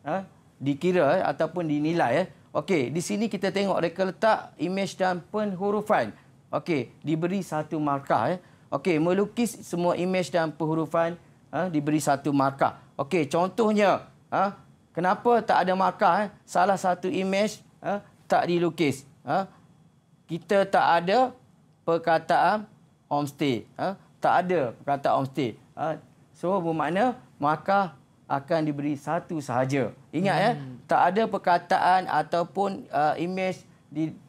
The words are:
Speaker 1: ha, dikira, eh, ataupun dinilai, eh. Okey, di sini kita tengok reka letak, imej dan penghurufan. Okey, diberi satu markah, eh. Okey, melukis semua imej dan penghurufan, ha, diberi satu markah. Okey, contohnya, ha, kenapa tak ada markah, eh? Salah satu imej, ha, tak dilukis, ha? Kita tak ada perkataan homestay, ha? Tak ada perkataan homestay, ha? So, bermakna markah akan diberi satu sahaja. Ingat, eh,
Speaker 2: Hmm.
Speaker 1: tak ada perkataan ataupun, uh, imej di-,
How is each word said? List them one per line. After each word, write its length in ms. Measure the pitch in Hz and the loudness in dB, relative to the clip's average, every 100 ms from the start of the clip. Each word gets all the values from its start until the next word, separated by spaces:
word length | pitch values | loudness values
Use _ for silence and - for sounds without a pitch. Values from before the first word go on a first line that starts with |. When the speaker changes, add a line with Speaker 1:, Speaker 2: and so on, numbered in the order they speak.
Speaker 1:
ha, 220 | 143 185 190 - _ - | -6 -6 -8 -18 _ -8
dikira, 640 | 135 143 180 180 139 185 | -4 0 2 4 4 4
eh, 40 | 190 | 0
ataupun 420 | 143 160 180 160 | 0 -2 -2 -2
dinilai, 440 | 147 151 170 127 139 | 0 0 0 2 2
eh. 120 | 185 - - | -2 -8 -8
Okey, 400 | - 143 170 127 | -6 0 0 0
di 80 | 160 | -4
sini 300 | - 208 220 | -4 -2 -2
kita 240 | 190 190 | -2 -2
tengok 260 | 196 196 - | -2 0 0
reka 300 | 170 170 190 | -2 -2 -4
letak, 480 | - 220 208 - - | 0 2 2 -2 -6
imej 400 | 175 190 196 - | -4 -2 -4 -2
dan 240 | 185 180 | -2 -2
penghurufan. 880 | - 214 208 180 202 208 208 175 110 - - - - | -6 -4 -4 -4 -2 -2 2 2 0 -6 -20 -20 -8
Okey, 400 | 143 156 147 113 - | -6 -2 -2 -4 -8
diberi 460 | 147 156 175 196 175 | -4 -2 -2 -2 -4
satu 320 | 156 151 165 | -6 -4 -4
markah, 560 | 151 139 135 143 120 | -2 -2 0 0 0
eh. 60 | 180 - - - | -4 -8 -20 -8
Okey, 280 | - 175 156 | -4 0 2
melukis 560 | 170 190 208 - 226 - | 2 2 0 0 -4 -4
semua 320 | - 175 175 | -8 -2 0
imej 400 | - 180 185 175 | 0 0 -2 0
dan 160 | 175 160 | 0 -2
penghurufan, 640 | - 156 160 156 170 165 170 - _ - | -2 -2 -2 0 0 -2 -4 -16 _ -8
ha, 200 | 139 185 | -4 -2
diberi 320 | 151 147 151 | -2 0 0
satu 320 | 147 139 156 | 0 0 0
markah. 480 | 139 135 135 139 - - - | 2 2 2 -2 -2 -12 -8
Okey, 340 | 139 180 143 | -2 -2 0
contohnya, 800 | 170 185 208 214 208 196 139 - - - | 0 0 0 2 4 4 2 -2 -20 -6
ha, 280 | 156 196 - - - _ | -2 -2 -4 -18 -20 _
kenapa 560 | - 180 196 240 233 220 | -4 -2 0 2 2 4
tak 160 | - | 2
ada 120 | 180 185 | 2 2
markah, 380 | 185 180 196 185 | 0 2 2 2
eh? 80 | 202 - | 0 -8
Salah 320 | - 185 185 185 | -4 0 2 2
satu 300 | 190 175 180 | 0 -2 -2
imej, 560 | 180 190 190 208 - - - | -2 -2 0 -2 -4 -20 -12
ha, 220 | 151 202 - _ - | -6 -6 -8 _ 0
tak 240 | 180 - | 0 2
dilukis, 560 | 175 170 - 151 135 - _ | 0 0 0 0 -2 -8 _
ha? 240 | 123 175 190 - - _ _ _ _ _ - | -4 -4 -4 -10 -20 _ _ _ _ _ -12
Kita 400 | 165 - 202 190 | -10 0 2 4
tak 200 | 185 165 170 | 4 4 2
ada 300 | 170 226 262 - _ _ _ _ - | 4 2 2 -2 _ _ _ _ -2
perkataan 800 | 165 165 160 160 156 165 214 208 - _ _ - | 0 2 0 2 2 2 0 -4 -20 _ _ -6
homestay, 600 | 147 143 - 147 113 - | -4 -4 -2 -2 -2 -4
ha? 200 | - 160 196 - - | -6 -6 -6 -14 -2
Tak 160 | 147 135 | 2 2
ada 320 | 180 175 123 - | 2 0 -2 -4
perkataan 400 | - 139 139 120 | -4 -2 0 0
homestay, 380 | 135 156 123 - _ | 0 -2 -4 -4 _
ha? 280 | - 156 151 - _ _ | -8 -6 -8 -12 _ _
So, 260 | - 170 196 | -8 -2 -2
bermakna 560 | 165 160 147 185 247 - - - | -2 -2 0 0 0 -2 -10 -4
markah 560 | 143 156 - 196 180 - _ _ - | -2 0 0 0 0 -6 _ _ -6
akan 360 | 139 139 165 | -6 -2 -2
diberi 300 | 156 143 143 | -2 -2 -4
satu 440 | 139 - 170 - 165 | -4 -4 -6 -4 -8
sahaja. 500 | 139 123 131 139 113 - - | -2 0 0 0 -2 -6 -8
Ingat, 280 | 151 190 165 | -2 0 2
eh, 140 | 208 | 2
Speaker 2:
Hmm. 240 | 151 135 123 - | 0 -8 -10 0
Speaker 1:
tak 160 | 147 165 | 2 4
ada 140 | 190 220 | 2 0
perkataan 800 | 190 185 175 175 190 175 185 180 | -2 2 2 2 2 4 2 2
ataupun, 800 | 147 151 170 170 - 196 - - | -2 0 -2 -2 -2 -2 -4 -4
uh, 280 | - 151 - | 0 0 0
imej 400 | 170 185 185 180 - _ - | -4 -2 -4 -4 -12 _ -12
di-, 260 | 147 156 - | -4 -4 -6